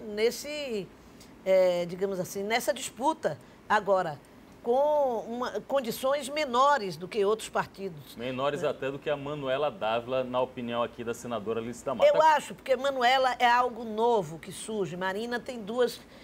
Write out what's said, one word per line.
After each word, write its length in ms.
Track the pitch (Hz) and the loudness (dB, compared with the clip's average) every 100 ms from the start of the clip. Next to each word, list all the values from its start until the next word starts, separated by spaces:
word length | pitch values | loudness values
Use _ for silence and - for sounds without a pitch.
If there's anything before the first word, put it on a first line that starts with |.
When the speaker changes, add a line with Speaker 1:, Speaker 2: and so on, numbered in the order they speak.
| 226 | -8
Speaker 1:
nesse, 800 | 208 226 240 285 302 277 214 170 - - - - - | 0 0 0 -6 -6 -4 -6 -6 -12 -20 -20 -20 -6
é, 400 | 190 190 185 175 | 4 6 6 4
digamos 340 | 175 180 196 185 | -2 -2 -2 -2
assim, 240 | 160 196 | -6 -6
nessa 300 | 202 233 - | -2 0 0
disputa 680 | 262 - - 277 311 180 143 - - - | -2 -4 -2 0 0 -2 -4 -14 -10 0
agora, 500 | 208 196 190 170 143 - - - - | 2 4 2 2 -6 -14 -20 -20 -8
com 600 | 233 254 294 302 269 226 180 | 0 4 4 4 2 0 -4
uma, 320 | 240 247 208 | -6 -4 -6
condições 680 | - 277 233 - 269 294 254 | -2 -2 -2 -2 0 0 -2
menores 680 | 294 294 240 277 285 196 156 | -4 0 4 4 4 0 -8
do 100 | 180 | -6
que 160 | 226 | 0
outros 280 | 196 220 - | 2 0 -2
partidos, 640 | 202 - - 196 156 135 117 | -4 -4 -6 -12 -12 -16 -10
Speaker 2:
Menores 460 | 123 127 139 143 | -6 -2 0 0
Speaker 1:
né? 60 | 143 | -2
Speaker 2:
até 220 | - 135 | -2 -4
do 80 | 139 | -4
que 120 | 151 | -4
a 60 | 143 | -4
Manuela 540 | 139 151 135 135 147 | -4 -6 -2 0 -2
Dávila, 540 | 104 107 117 120 131 | -2 -2 0 0 -2
na 160 | 123 123 | 0 0
opinião 420 | 127 127 117 117 | -2 -4 -4 -2
aqui 220 | 113 - | -2 -4
da 80 | 113 | -8
senadora 480 | 117 123 113 101 113 | -6 -6 -6 -4 -4
Alice 240 | 113 120 | -4 -8
da 100 | - | -6
Mata. 140 | 123 294 | 4 4
Speaker 1:
Eu 140 | 294 | 6
acho, 320 | 311 294 - | 6 4 0
porque 200 | 196 - 247 | -8 -2 0
Manuela 600 | 277 269 240 269 262 247 | 0 2 4 4 2 4
é 80 | 247 | 4
algo 380 | 240 247 226 | 4 2 -2
novo 540 | 233 214 233 226 156 160 | -6 0 4 4 0 -8
que 120 | - | -12
surge. 460 | 160 - 220 170 175 | -12 -6 -4 -4 -2
Marina 420 | 190 196 240 240 | -4 -2 -4 -6
tem 220 | 240 247 | -6 -10
duas, 400 | 196 240 240 - - - | -4 0 0 0 -16 -20